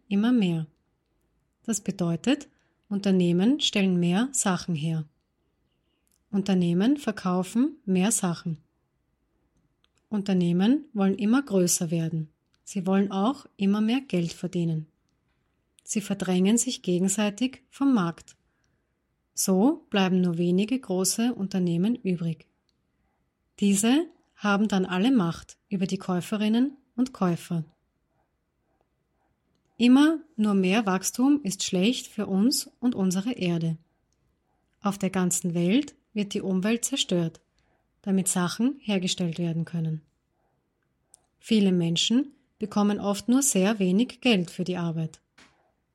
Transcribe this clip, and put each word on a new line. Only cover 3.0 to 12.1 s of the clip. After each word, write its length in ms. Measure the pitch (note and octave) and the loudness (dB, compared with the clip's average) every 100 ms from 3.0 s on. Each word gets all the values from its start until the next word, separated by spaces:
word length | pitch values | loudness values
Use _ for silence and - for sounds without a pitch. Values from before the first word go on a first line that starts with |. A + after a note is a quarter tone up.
| G3+ F#3+ F3 F3 G#3 D4 | 2 4 4 4 2 2
stellen 380 | - G#3 F#3+ F3 | 0 0 2 2
mehr 300 | F3 F3+ C4 | 2 2 0
Sachen 420 | - G3+ F3+ - | -2 -2 -2 -2
her. 320 | D#3 D#3+ D#3+ D3+ _ _ _ _ _ _ _ _ _ _ _ _ | -4 -2 -4 -6 _ _ _ _ _ _ _ _ _ _ _ _
Unternehmen 640 | G3+ G3 F#3 E3+ F3 A3 D4 | -2 0 2 2 2 2 0
verkaufen 800 | A#3 G3+ F#3 F3+ F#3 A3+ D4 - | -2 -4 -2 -2 -2 0 -2 -2
mehr 280 | - F3+ G3 | -2 2 2
Sachen. 460 | - F3+ E3 E3+ D#3 _ _ _ _ _ _ _ _ _ _ _ _ _ _ _ | 0 -2 -4 -6 -10 _ _ _ _ _ _ _ _ _ _ _ _ _ _ _
Unternehmen 760 | G#3+ G3 F#3 F3 F3 G#3 D4 - | -6 0 2 2 2 2 2 -2
wollen 240 | G#3 F#3+ F#3+ | -2 0 0
immer 260 | G3+ B3+ | 2 2
größer 480 | C#4 G3 F3+ - E3+ | 2 2 2 0 -2
werden. 380 | E3+ D#3+ | -2 -2